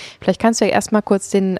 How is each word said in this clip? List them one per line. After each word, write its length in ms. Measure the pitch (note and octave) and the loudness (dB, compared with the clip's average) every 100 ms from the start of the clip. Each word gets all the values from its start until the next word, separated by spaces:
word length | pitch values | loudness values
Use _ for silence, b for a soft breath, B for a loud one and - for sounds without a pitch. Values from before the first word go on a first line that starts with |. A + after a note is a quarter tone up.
| B B | B B
Vielleicht 200 | - F#3 | -4 0
kannst 200 | A3+ A3+ | 0 2
du 60 | G3+ | 2
ja 40 | |
erstmal 300 | - - G#3+ | 0 0 -2
kurz 300 | - G3 - | 0 -2 0
den 280 | G3+ F#3+ F#3 | 0 0 -2